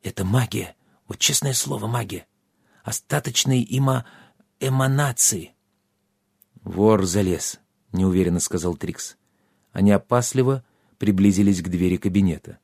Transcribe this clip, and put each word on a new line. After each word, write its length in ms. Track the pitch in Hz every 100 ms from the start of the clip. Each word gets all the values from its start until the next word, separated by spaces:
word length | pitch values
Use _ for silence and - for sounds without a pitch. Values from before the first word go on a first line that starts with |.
Это 240 | - - 92
магия, 500 | 113 120 - - - _ _ _
вот 100 | 101
честное 360 | - 139 143
слово, 320 | 131 - 123 110
магия. 400 | 120 101 95 - _ _ _ _ _
Остаточные 760 | - - _ 147 143 123 - 131
има-, 420 | 120 127 135 131 - - - _ _ _
эманации». 960 | 131 131 131 135 143 120 - 98 82 _ _ _ _ _ _ _ _ _ _ _
«Вор 420 | - 90 104 110
залез», 540 | 92 92 95 85 - - _ _ _
неуверенно 480 | 92 95 92 87 85
сказал 360 | - 92 85 85
Трикс. 400 | 85 - - - _ _ _ _ _
Они 180 | - 98
опасливо 720 | 101 - 123 120 131 127 135 - _ _ _
приблизились 640 | 101 95 101 95 101 92
к 60 | 87
двери 280 | 87 90 90
кабинета. 640 | 104 95 95 76 - -